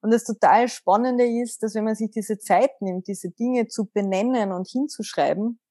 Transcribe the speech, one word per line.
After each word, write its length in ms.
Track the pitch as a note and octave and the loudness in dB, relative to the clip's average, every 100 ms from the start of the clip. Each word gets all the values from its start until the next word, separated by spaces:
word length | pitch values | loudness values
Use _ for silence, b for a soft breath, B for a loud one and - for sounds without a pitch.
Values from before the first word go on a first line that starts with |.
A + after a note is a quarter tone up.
Und 100 | G#3+ | 4
das 120 | A3+ - | 2 2
total 420 | G#3 E3 F#3+ A#3+ | 0 4 6 4
Spannende 580 | - - G3+ B3 B3 A#3+ | -2 2 2 2 2 2
ist, 380 | A#3 A#3+ - | 2 -4 -4
dass 120 | A3 A3 | -4 -2
wenn 80 | |
man 120 | A3 A3 | -2 -2
sich 160 | A3 | -4
diese 280 | A3 G3+ G#3 | -4 -4 -6
Zeit 420 | - F#3 C4 - | 2 4 4 0
nimmt, 260 | G3 F#3 F#3 | -6 -6 -6
diese 220 | G3 F#3 | -8 -8
Dinge 380 | - A#3+ B3+ A3+ | -6 -2 0 -2
zu 180 | - G3+ | -4 -4
benennen 640 | - G3+ F#3+ A3+ B3+ G3+ | -2 -2 0 0 0 0
und 160 | F3+ F#3 | -2 -6
hinzuschreiben 920 | B3+ D4 - A3 - C#3+ D#3+ A3 A#3 _ | -4 -4 -6 -8 -2 0 0 -4 -6 _